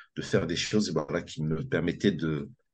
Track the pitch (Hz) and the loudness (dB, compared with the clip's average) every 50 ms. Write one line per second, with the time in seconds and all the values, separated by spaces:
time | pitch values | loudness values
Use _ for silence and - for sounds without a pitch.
0 | - - _ - - - - 98 85 82 85 80 - - - 107 104 95 80 78 | -20 -12 _ -8 -2 0 2 2 2 2 0 -2 -2 0 2 2 2 2 0 -2
1 | 76 71 76 85 87 - - 78 78 78 80 73 69 - - 85 82 87 80 - | -2 0 -2 -4 -4 -4 -6 -4 -2 -2 0 -2 0 0 0 2 2 0 0 2
2 | - 101 90 76 80 80 76 71 71 - - - _ _ | 2 2 2 2 0 0 0 -2 -4 -6 -12 -18 _ _